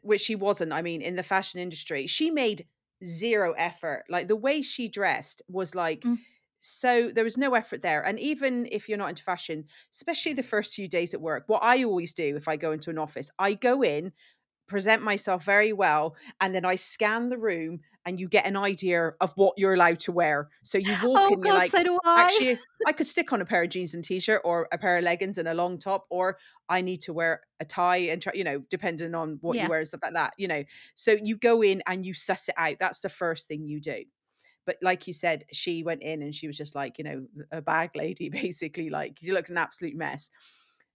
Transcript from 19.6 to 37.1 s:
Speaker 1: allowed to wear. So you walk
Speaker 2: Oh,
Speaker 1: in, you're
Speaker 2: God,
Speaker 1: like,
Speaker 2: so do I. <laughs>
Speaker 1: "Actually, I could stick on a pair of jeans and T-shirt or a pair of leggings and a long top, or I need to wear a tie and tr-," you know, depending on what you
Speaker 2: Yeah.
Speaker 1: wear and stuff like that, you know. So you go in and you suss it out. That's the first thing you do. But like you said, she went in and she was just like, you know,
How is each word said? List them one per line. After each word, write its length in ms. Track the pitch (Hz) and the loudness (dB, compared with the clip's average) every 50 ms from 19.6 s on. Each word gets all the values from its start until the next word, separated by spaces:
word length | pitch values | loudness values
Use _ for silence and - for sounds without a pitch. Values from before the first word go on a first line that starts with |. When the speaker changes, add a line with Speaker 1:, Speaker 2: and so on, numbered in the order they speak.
| 190 190 190 | 4 4 6
Speaker 1:
allowed 240 | 180 175 170 170 170 | 8 8 6 6 4
to 100 | - - 175 | -2 -2 0
wear. 360 | 156 156 151 147 143 147 147 _ _ - | 2 2 4 2 0 -2 -6 _ _ -8
So 140 | - - 196 | -4 -2 0
you 160 | 196 196 208 | 0 0 0
walk 280 | 185 214 247 262 - 392 | 0 2 4 6 6 6
Speaker 2:
Oh, 40 | 392 | 6
Speaker 1:
in, 120 | 403 370 370 | 6 4 4
you're 100 | 415 381 | 4 6
Speaker 2:
God, 120 | 381 370 | 6 6
Speaker 1:
like, 80 | 349 381 | 4 4
Speaker 2:
so 100 | 339 349 | 4 4
do 160 | 359 349 359 349 | 4 2 4 4
I. 420 | 339 339 339 349 359 392 427 262 254 | 6 8 8 8 8 6 4 4 2
<laughs> 40 | 240 | 2
Speaker 1:
"Actually, 60 | 247 - - _ - 453 | 0 -4 -10 _ 0 0
I 80 | 302 302 | 0 2
could 140 | - 302 | 2 -2
stick 260 | - - 359 330 - 262 | -2 -2 -2 0 0 0
on 80 | 202 | -2
a 40 | 180 | 0
pair 180 | - - 175 170 | 0 2 2 2
of 60 | 175 | 0
jeans 220 | - 185 180 160 165 | -2 -4 -6 -6 -6
and 80 | 170 165 | -8 -6
T-shirt 360 | - 185 185 - - 220 - - | -4 -4 -2 2 2 2 2 2
or 220 | 170 170 170 165 - 170 | 2 0 0 0 -2 -4
a 40 | 165 | -2
pair 180 | 208 185 175 | 2 2 2
of 60 | 175 175 | 4 4
leggings 320 | 175 175 170 196 190 202 185 | 2 2 0 -2 -4 -4 -4
and 80 | 165 170 | -4 -2
a 40 | 165 | 0
long 240 | 170 175 180 180 160 | 0 0 -2 -4 -6
top, 280 | - 196 196 190 - - | -4 -2 -2 -2 -4 -4
or 260 | 185 180 185 190 185 - - - _ _ _ - | -2 0 0 0 -2 -4 -10 -20 _ _ _ -2
I 120 | 180 185 | 0 0
need 200 | 185 180 185 170 - | 0 -2 -4 -6 -6
to 100 | - 156 | -6 -4
wear 280 | 165 165 165 160 - - _ _ - | 0 0 0 0 -2 -6 _ _ -14
a 40 | 165 | -12
tie 320 | 151 - 190 180 180 180 185 | -6 -2 2 2 4 4 2
and 220 | 180 165 165 185 - | 2 0 -2 -4 -4
tr-," 80 | 190 - | -6 -4
you 80 | 190 185 | -4 -4
know, 180 | 156 139 143 139 - | -4 -4 -6 -6 -6
depending 440 | 185 175 - 180 165 151 170 165 170 | -6 -4 -4 -4 -4 -4 -6 -6 -4
on 240 | 165 160 156 156 139 | -4 -4 -4 -6 -6
what 180 | 160 170 247 233 | -4 -2 -2 0
you 80 | 190 | 0
Speaker 2:
Yeah. 20 | 175 | 0
Speaker 1:
wear 100 | 160 160 | 0 0
and 80 | 156 151 | -2 -4
stuff 120 | - 143 - | -6 -8 -8
like 100 | 135 - | -4 -2
that, 180 | 165 147 - - | -2 -2 -2 -4
you 100 | - 196 180 | -4 -4 -4
know. 140 | 160 147 139 - - - - - _ | -4 -4 -6 -8 -14 -20 -20 -20 _
So 180 | - - 226 214 214 214 | -2 4 4 4 4 2
you 140 | 214 226 | -2 -2
go 240 | 208 - 233 233 233 220 | 2 4 4 6 6 6
in 200 | 196 190 190 - | 4 4 2 -2
and 180 | 185 185 190 185 | -4 -6 -6 -6
you 80 | 185 185 | -8 -8
suss 340 | - - - 185 - - - | -6 -4 -4 -4 -2 -4 -4
it 60 | - | -2
out. 200 | 175 165 156 139 - | -2 -2 -2 -2 -2
That's 220 | 185 185 - - | -2 -4 -2 -4
the 80 | - 190 | -6 -8
first 380 | - - 180 165 165 151 - - | -6 -4 -4 -2 -2 -4 -8 -10
thing 160 | 156 151 156 | -10 -10 -8
you 140 | 147 151 151 | -8 -10 -8
do. 240 | 143 156 123 101 - - _ _ _ _ _ _ _ _ _ _ _ | -8 -8 -8 -8 -10 -14 _ _ _ _ _ _ _ _ _ _ _
But 100 | 185 - - 185 | -8 -6 -2 0
like 240 | 185 185 180 - | 0 0 0 -4
you 60 | 185 175 | -10 -8
said, 320 | - - 170 160 147 147 - 139 | -4 -2 -2 -2 -2 -4 -10 -10
she 300 | - - 180 170 165 160 | -6 -4 -4 -4 -2 -2
went 200 | 170 165 - - | -4 -4 -4 -4
in 180 | 151 160 151 143 | -6 -6 -6 -6
and 120 | 147 147 | -8 -8
she 120 | - 160 | -10 -10
was 100 | 151 143 | -10 -10
just 180 | 156 151 147 - | -10 -12 -10 -8
like, 220 | 143 139 127 - - | -6 -6 -6 -8 -10
you 40 | 147 | -10
know, 220 | 151 | -8